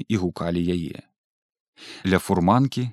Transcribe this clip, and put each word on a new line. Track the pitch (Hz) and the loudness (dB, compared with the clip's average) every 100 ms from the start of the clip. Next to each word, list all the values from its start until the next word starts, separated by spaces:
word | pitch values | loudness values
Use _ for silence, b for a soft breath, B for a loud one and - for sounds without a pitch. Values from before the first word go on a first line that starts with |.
| - | 0
і | 110 | -2
гукалі | 90 - 85 87 | -2 -4 -2 0
яе. | 87 87 78 - - _ _ _ _ _ _ B B B 98 | 0 -2 -4 -10 -18 _ _ _ _ _ _ B B B 0
Ля | 92 | 0
фурманкі, | - 92 87 120 135 - 123 | 2 2 4 4 2 0 -6